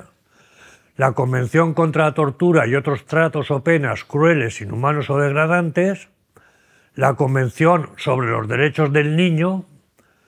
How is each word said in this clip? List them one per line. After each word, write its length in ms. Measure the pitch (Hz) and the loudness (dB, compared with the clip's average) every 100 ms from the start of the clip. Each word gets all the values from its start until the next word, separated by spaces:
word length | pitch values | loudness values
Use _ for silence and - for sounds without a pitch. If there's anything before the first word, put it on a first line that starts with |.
| - _ _ _ _ _ - _ _ - | -20 _ _ _ _ _ -20 _ _ -2
la 160 | 135 | 0
Convención 640 | 123 127 127 120 160 165 | 0 -2 -2 0 0 0
contra 300 | 165 160 156 | 0 0 2
la 100 | 156 | 0
Tortura 520 | 151 143 - 175 160 117 | 0 -2 0 2 2 2
y 100 | 139 | 0
otros 280 | 147 135 | -2 -4
Tratos 460 | - 156 165 151 127 | -2 0 0 -2 -2
o 140 | 139 | -2
Penas 400 | 165 165 131 110 | 2 0 0 -6
Crueles, 560 | - 147 165 156 113 - | -6 0 2 2 0 -6
Inhumanos 500 | 104 110 139 147 - | -8 -4 -2 -2 -2
o 80 | 139 | 0
Degradantes, 920 | 143 143 160 175 170 175 185 190 - _ _ _ _ _ _ _ _ | 0 0 0 0 0 0 -2 -2 -12 _ _ _ _ _ _ _ _
la 200 | - 135 | -2 -2
Convención 760 | 123 135 135 127 - 160 175 - - | 0 0 0 -2 2 2 2 -2 -6
sobre 340 | 147 131 117 | -4 -2 0
los 160 | 113 110 | -2 -2
Derechos 460 | 120 147 160 147 | 0 0 0 0
del 240 | 147 147 156 | 2 0 2
Niño, 500 | 180 156 175 190 - - _ _ _ _ | 2 2 0 -2 -8 -20 _ _ _ _